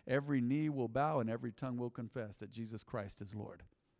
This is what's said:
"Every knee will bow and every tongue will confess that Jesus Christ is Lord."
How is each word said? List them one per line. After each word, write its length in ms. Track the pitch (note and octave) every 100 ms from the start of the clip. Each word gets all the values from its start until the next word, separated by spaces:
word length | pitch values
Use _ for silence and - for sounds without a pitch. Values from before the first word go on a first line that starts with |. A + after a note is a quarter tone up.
| -
"Every 340 | C3+ C#3+ C#3
knee 280 | A#2+ C#3+ D#3
will 200 | C#3 A#2
bow 320 | B2 D3+ D3+
and 100 | A2+
every 220 | A2+ A#2+
tongue 240 | G#2 C3 A#2+
will 140 | A#2+
confess 460 | B2 A#2 B2+ G#2+ G2+
that 120 | G#2
Jesus 320 | A#2 A2 A2
Christ 400 | - A#2+ G2+ -
is 120 | G2+
Lord." 280 | G#2+ G#2 F2+ - _ _